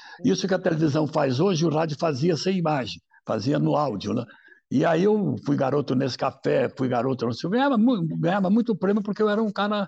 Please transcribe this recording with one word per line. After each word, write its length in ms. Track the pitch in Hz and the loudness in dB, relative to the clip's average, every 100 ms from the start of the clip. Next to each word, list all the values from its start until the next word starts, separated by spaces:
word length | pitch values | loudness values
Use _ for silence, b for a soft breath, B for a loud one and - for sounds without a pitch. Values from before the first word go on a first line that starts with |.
| B B | B B
Isso 240 | 175 190 185 | 0 0 0
que 60 | |
a 40 | 185 | 0
televisão 480 | 185 156 160 151 151 | 0 0 0 0 0
faz 320 | 156 139 123 | 0 0 2
hoje, 280 | 196 160 165 | 2 2 0
o 20 | |
rádio 300 | 147 160 147 | 0 -2 -2
fazia 340 | 165 131 165 | -2 0 0
sem 220 | 151 185 190 | 0 0 0
imagem, 420 | 160 147 113 - _ b - | 0 -2 -4 -10 _ b -6
fazia 320 | 113 117 147 | -4 0 0
no 180 | 156 147 | 2 0
áudio, 380 | 143 98 104 | 0 -2 -4
né? 100 | 113 123 B B B - | -4 -6 B B B -4
E 160 | 131 165 | 0 2
aí 180 | 165 | 4
eu 320 | 202 214 170 113 | 2 2 0 -2
fui 100 | - | -2
garoto 400 | 143 131 147 127 | 0 0 0 0
nesse 220 | 131 135 - | 0 -2 -2
café, 560 | 135 - 143 147 120 | -4 -4 0 0 0
fui 140 | - 127 | -2 -2
garoto, 380 | 123 127 131 120 | 0 0 -2 -2
não 60 | |
sei, 140 | 117 170 | -4 -2
eu 40 | |
ganhava 260 | 233 285 240 | 0 2 4
mu-, 300 | 233 226 165 165 | 2 2 -2 0
ganhava 300 | 160 202 185 | 0 2 2
muito 260 | 220 233 | 2 2
prêmio 280 | 190 190 214 | 0 0 0
porque 200 | 202 196 | -2 0
eu 60 | 214 | 0
era 140 | 208 | 2
um 100 | 220 | -2
cara, 340 | 196 202 208 | -2 -2 -2